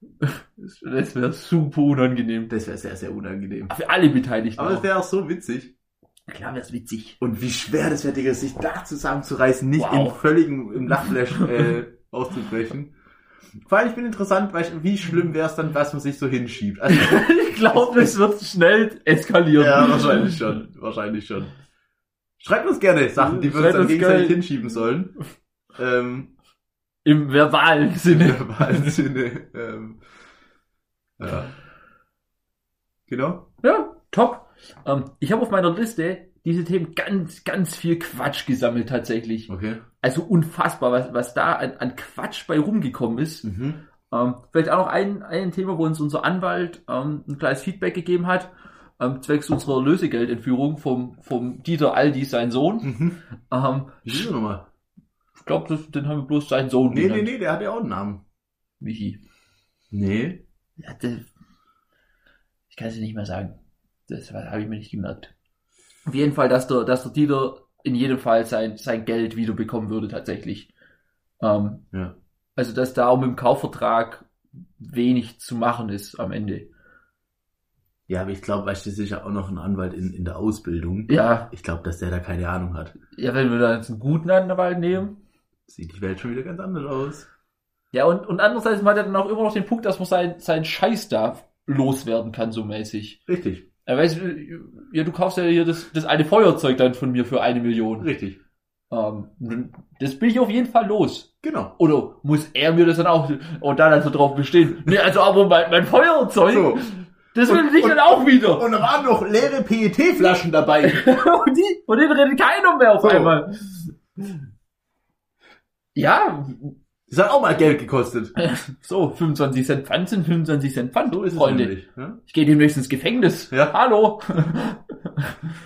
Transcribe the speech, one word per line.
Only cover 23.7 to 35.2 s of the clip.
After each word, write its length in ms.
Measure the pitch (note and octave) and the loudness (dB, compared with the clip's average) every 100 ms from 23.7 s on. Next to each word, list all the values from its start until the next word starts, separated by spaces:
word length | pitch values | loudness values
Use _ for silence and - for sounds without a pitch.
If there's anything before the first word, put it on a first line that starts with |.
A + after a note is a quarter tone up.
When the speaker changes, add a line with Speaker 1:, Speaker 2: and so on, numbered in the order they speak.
Speaker 2:
dann 80 | F#3 | 4
Speaker 1:
uns 80 | F3+ | 4
Speaker 2:
gegenseitig 380 | D#3+ F3+ F#3 E3+ | 4 4 4 4
Speaker 1:
geil. 80 | F3 | 2
Speaker 2:
hinschieben 340 | F3+ C#3 A2+ | 0 -4 -6
sollen. 460 | A2+ A#2 C#3+ F#3 - D#3 - _ _ _ - | -2 -2 -2 -4 -10 -18 -18 _ _ _ -6
Ähm, 580 | B2+ B2+ B2 B2+ C3+ _ _ _ _ _ _ _ | 0 0 -2 -8 -12 _ _ _ _ _ _ _
Speaker 1:
Im 280 | D3+ D3+ D3 | 4 4 4
verbalen 640 | C#3 D3+ D3+ D#3+ D3+ C#3 - | 4 4 6 6 4 2 2
Sinne. 300 | F3 D#3 E3+ | 4 6 6
Speaker 2:
Im 100 | A#2+ A2+ | 2 -2
verbalen 400 | A2 C#3 C3 C#3+ | 0 0 2 0
Sinne, 580 | C#3 C#3 C3 A#2+ A#2+ - A#2 | 0 0 -2 -4 -6 -14 -12
ähm, 460 | A2+ A2 A2 A2 _ - - _ _ _ _ _ _ _ _ - | -10 -10 -14 -20 _ -20 -20 _ _ _ _ _ _ _ _ -14
ja. 260 | - C#3 C3 - - _ _ _ _ _ _ _ _ _ _ _ _ _ - | -10 -10 -10 -16 -20 _ _ _ _ _ _ _ _ _ _ _ _ _ -12
Genau. 400 | B2+ C#3+ F3+ - _ | -6 -4 -6 -14 _
Speaker 1:
Ja, 320 | B3+ G#4 - - _ | 2 2 -2 -12 _
top. 340 | - B3 - _ _ - - - | 0 0 -2 _ _ -20 -10 -4
Ähm, 200 | C#3 - | -4 -4
ich 120 | - | -6